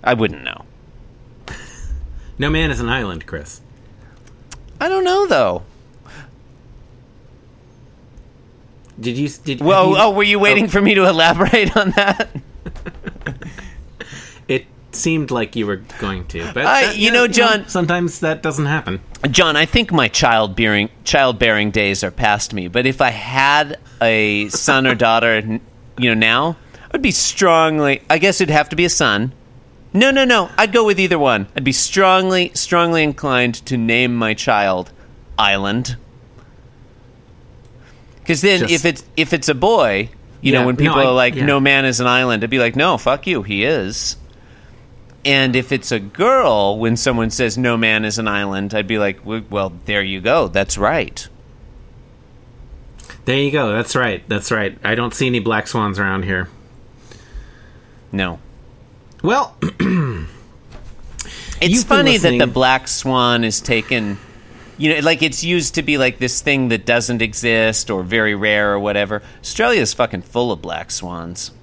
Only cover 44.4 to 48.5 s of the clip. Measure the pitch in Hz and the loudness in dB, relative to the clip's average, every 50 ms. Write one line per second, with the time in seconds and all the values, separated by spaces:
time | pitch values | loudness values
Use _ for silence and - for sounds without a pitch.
44.4 | - - - - - - - - - - - - - - - - - 139 139 135 | -20 -20 -20 -20 -20 -20 -20 -20 -20 -20 -20 -20 -20 -20 -20 -4 0 0 2 2
45.4 | 135 131 120 131 123 - 139 131 - - 123 110 98 101 - - 185 233 269 262 | 2 2 2 0 0 0 -4 -4 -2 -2 -4 -4 -4 -6 -4 0 2 2 4 4
46.4 | 240 151 113 104 101 98 104 110 113 113 117 117 - 139 123 117 113 110 - - | 4 4 4 4 2 2 0 0 0 0 0 2 0 0 0 0 0 -2 -2 -2
47.4 | 127 113 104 123 127 123 117 113 113 110 110 110 110 107 104 110 113 107 101 101 | -2 -2 0 0 0 0 0 2 2 2 2 2 0 -2 -4 -4 -4 -2 -2 -2
48.4 | 101 98 | -2 -4